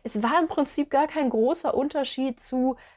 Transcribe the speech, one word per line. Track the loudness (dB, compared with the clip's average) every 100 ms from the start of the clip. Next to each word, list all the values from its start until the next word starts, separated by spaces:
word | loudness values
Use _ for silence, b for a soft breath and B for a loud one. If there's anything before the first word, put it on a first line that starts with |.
es | -6 -2
war | 2 2
im | 2
Prinzip | 0 0 0 0
gar | 2 0
kein | 0 0
großer | 2 2 2 0
Unterschied | 0 0 -2 -4 -2 -4 -4
zu, | -4 0 0 -2 B